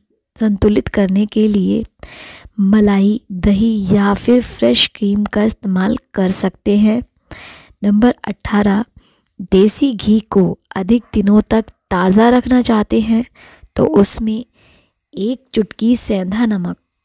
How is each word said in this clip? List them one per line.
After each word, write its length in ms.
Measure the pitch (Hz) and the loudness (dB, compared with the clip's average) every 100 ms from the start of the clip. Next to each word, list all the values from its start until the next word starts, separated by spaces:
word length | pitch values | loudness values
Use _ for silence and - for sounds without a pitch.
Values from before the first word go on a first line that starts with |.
| _ _ _ - | _ _ _ -6
संतुलित 520 | 220 202 214 208 - | -2 0 0 0 -2
करने 360 | - 196 190 208 | -2 0 0 0
के 200 | - 214 | 0 0
लिए 360 | 202 185 208 226 _ - - - - - - | 0 0 -2 -6 _ -20 -20 -20 -20 -18 -2
मलाई, 600 | 196 214 208 196 202 214 - | 2 4 4 2 0 0 -6
दही 640 | 180 190 196 226 220 190 | -4 0 2 0 -2 0
या 180 | 202 202 | 0 2
फिर 280 | 196 - 247 | -2 2 2
फ्रेश 440 | 240 - 233 240 - | 0 -2 0 0 -4
क्रीम 300 | - 202 202 | -6 -4 -2
का 200 | 208 208 | -4 -2
इस्तेमाल 520 | 220 - 196 185 190 - - | -2 -2 -4 -2 -2 -4 -8
कर 160 | - 185 | -4 -2
सकते 460 | 190 190 - - 208 | 0 -2 -4 -2 0
हैं। 240 | 214 226 247 _ _ - - - - _ | 0 -2 -6 _ _ -20 -20 -20 -20 _
नंबर 320 | 202 208 240 - - | -2 2 2 0 -8
अठारह, 560 | 196 - 208 202 196 233 _ _ _ _ _ | -10 -4 -2 0 -2 -4 _ _ _ _ _
देसी 500 | 185 190 208 - 277 | 0 2 4 2 -2
घी 260 | 214 - 214 - | -2 0 0 0
को 280 | 202 175 180 _ 190 | 0 0 -2 _ -10
अधिक 280 | 190 233 - | -2 -2 0
दिनों 260 | 214 202 208 - | -2 2 2 2
तक 140 | 220 220 _ _ | -2 -2 _ _
ताज़ा 380 | 180 185 196 233 | -2 2 4 4
रखना 300 | 247 240 254 | 2 2 0
चाहते 400 | 233 220 - 226 | 2 0 0 -2
हैं, 240 | 220 226 247 _ - - - - | 0 -2 -2 _ -20 -20 -12 -2
तो 100 | 254 | 0
उसमें 580 | 311 202 - 220 220 - _ _ _ _ _ _ | 2 2 2 -2 -6 -10 _ _ _ _ _ _
एक 300 | 185 202 254 _ | -8 -6 -6 _
चुटकी 400 | - 208 - 220 240 | -4 -4 -4 0 0
सेंधा 500 | - 202 185 208 233 | 0 -2 -4 -2 -2
नमक 300 | 202 175 - _ _ | -2 -6 -10 _ _